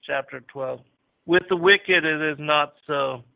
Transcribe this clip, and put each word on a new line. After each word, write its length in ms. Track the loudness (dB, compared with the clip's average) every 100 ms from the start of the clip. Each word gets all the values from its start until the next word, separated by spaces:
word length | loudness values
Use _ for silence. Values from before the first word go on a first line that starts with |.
Chapter 360 | -6 -8 -8 -14 _
twelve. 280 | -12 -10 -10 _ _ _ _
With 200 | 2 2 2
the 80 | 0
wicked 480 | 4 4 4 0
it 280 | 2 -2 -4
is 60 | -6
not 340 | -2 0 0 _ -8
so. 340 | -4 -4 -6 -14